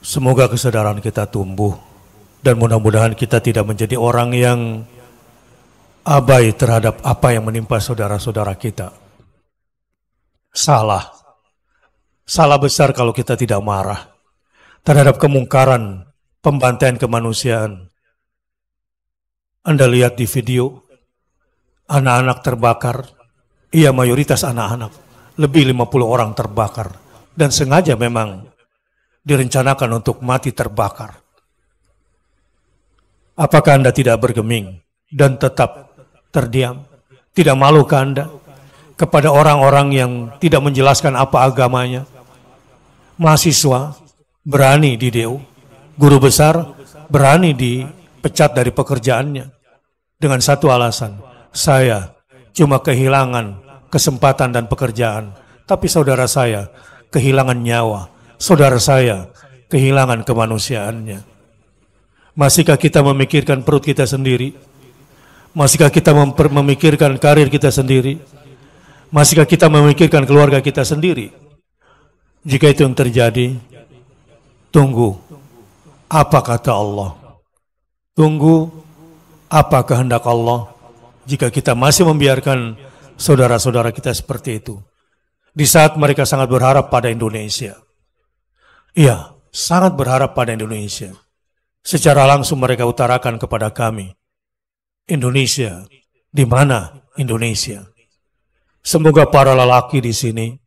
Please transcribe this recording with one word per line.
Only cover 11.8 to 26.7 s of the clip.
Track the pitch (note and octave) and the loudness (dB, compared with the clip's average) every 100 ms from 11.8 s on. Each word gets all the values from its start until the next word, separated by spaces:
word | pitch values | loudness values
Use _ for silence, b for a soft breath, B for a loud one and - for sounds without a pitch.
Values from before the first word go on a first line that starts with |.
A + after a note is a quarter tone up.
| _ _ _ _ | _ _ _ _
Salah | _ - D3+ C#3+ | _ 0 2 2
besar | C#3 - C#3+ | 0 0 0
kalau | C3+ A#2+ | 0 -2
kita | A2 A#2 | -2 -4
tidak | A#2+ A#2+ G#2 | -4 -2 -4
marah | G#2 G2+ F#2+ G2+ - _ _ _ _ b b b - | -4 -6 -6 -8 -14 _ _ _ _ b b b 0
terhadap | D3 C3+ B2+ | 4 4 4
kemungkaran | D3+ C#3 A#2+ C3+ C3 B2 G#2+ F#2+ F2+ _ _ _ | 2 0 0 2 2 2 -2 -12 -18 _ _ _
pembantaian | D#3+ C#3+ B2+ B2 C3+ | -2 0 -2 0 -2
kemanusiaan. | A#2+ B2 A#2 A#2 A2 B2+ A2+ G#2+ G2 F2+ _ _ _ _ _ _ _ _ _ _ _ _ _ _ _ _ _ - | -2 -4 -4 -4 -6 -4 -4 -4 -10 -20 _ _ _ _ _ _ _ _ _ _ _ _ _ _ _ _ _ -4
Anda | D3+ C3 | 2 2
lihat | B2 B2 | 4 0
di | A#2+ A#2 | 0 -6
video, | C#3 A2+ B2+ B2+ C3 _ _ _ _ _ _ _ _ _ _ _ | -4 -4 -2 -4 -6 _ _ _ _ _ _ _ _ _ _ _
anak-anak | C#3+ C3 B2 C3 B2 - | -2 2 0 0 -4 -6
terbakar. | B2 A#2 A2+ C3+ A#2 - _ _ _ _ _ _ | -2 0 0 -4 -8 -14 _ _ _ _ _ _
Iya, | E3 D3 | 2 2
mayoritas | C3 B2+ B2 C#3+ B2+ D#3 | 4 0 0 0 -2 -2
anak-anak. | A#2+ G#2 A#2+ A2+ - _ b b - | -6 -6 -6 -10 -18 _ b b -4
Lebih | D3+ D3 C3 | 0 2 2
lima | B2 A#2+ | 0 -2
puluh | C#3 A#2 | -2 0
orang | B2 A2 G#2+ | 0 -2 -4
terbakar. | G#2+ G#2 G#2+ | -8 -4 -6